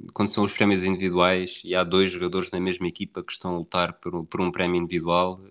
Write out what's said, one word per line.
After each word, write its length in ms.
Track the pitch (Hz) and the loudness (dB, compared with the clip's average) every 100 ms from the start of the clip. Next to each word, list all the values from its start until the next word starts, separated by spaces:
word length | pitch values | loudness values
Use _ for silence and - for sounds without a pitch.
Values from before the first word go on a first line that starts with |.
| - | -10
quando 160 | - 104 | -2 -2
são 160 | - | 2
os 80 | 101 | 0
prémios 320 | - 101 98 | 4 4 4
individuais 800 | 92 92 95 87 90 92 90 - | 2 0 0 4 4 4 -2 -8
e 100 | 87 | -4
há 80 | 90 | 0
dois 300 | 87 92 95 | 2 4 2
jogadores 380 | 90 87 92 87 | 2 -2 -2 -4
na 100 | 92 | -2
mesma 260 | 92 87 87 | -2 -2 -4
equipa 360 | 82 98 - | -6 -10 -10
que 100 | - | -10
estão 220 | - 92 | -10 -6
a 40 | 87 | -6
lutar 340 | 82 90 87 | -4 0 0
por, 320 | 85 - 87 82 | -2 -8 -8 -6
por 160 | - | -2
um 100 | 90 | -2
prémio 300 | 87 87 90 | 0 0 0
individual, 580 | 85 87 82 87 92 92 95 | 0 -2 0 2 2 -2 -14